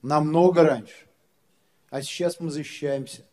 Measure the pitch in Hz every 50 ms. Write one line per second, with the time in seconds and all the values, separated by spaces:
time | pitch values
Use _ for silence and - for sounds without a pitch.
0 | - 131 147 151 151 151 156 165 175 185 180 175 160 151 135 117 107 - - -
1 | _ _ _ _ _ _ _ _ _ _ _ _ _ _ _ _ _ _ - 139
2 | 139 - - - 175 170 170 - 170 160 143 151 143 - - - 147 143 139 139
3 | 135 - - - - _